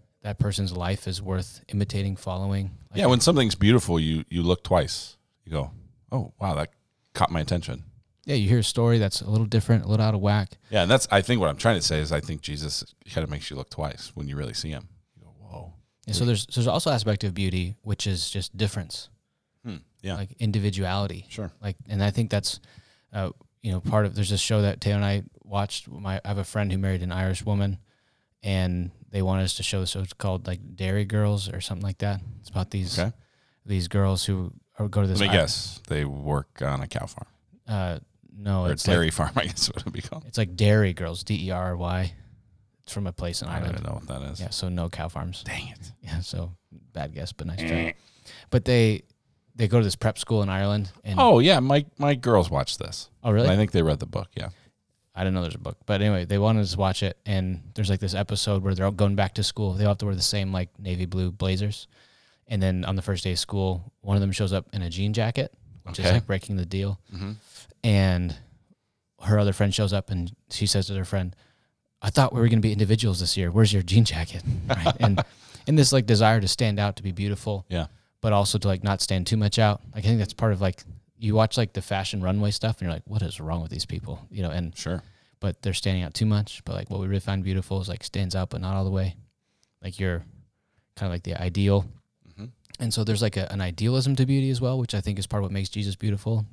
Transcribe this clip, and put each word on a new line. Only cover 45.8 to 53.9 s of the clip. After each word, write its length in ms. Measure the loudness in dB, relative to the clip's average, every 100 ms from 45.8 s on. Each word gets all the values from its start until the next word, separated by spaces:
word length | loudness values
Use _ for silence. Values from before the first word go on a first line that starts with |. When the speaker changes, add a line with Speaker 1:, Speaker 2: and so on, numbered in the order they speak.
| -18 -16
Speaker 1:
Yeah, 180 | -8 -8
so 320 | -6 -8 -8 -12 _ -20 -16
bad 200 | -10 -10
guess, 180 | -8 -10
but 140 | -8 -8
nice 120 | -6
try. 80 | -2
Speaker 2:
Eh. 240 | -2 -2 -6 _ _ -20 -20 -2
Speaker 1:
But 140 | 0 4
they, 360 | 6 6 2 -4 _ _ _ _ -2
they 120 | 2
go 120 | 4
to 40 |
this 120 | 4 2
prep 200 | -2 -2
school 220 | 0 0
in 60 | 2
Ireland. 420 | 2 2 0 -2 -8
And 160 | -2 4
Speaker 2:
Oh, 200 | 8 8
yeah, 200 | 8 6
my, 260 | 4 2 2 -2
my 180 | 0 2
girls 340 | 4 4 4
watch 280 | 0 -2 -4
this. 320 | -8 -10 -14 _
Speaker 1:
Oh, 80 | 2
really? 140 | 4 6
Speaker 2:
And 60 |
I 40 | 4
think 140 | 4
they 100 | 4
read 180 | 2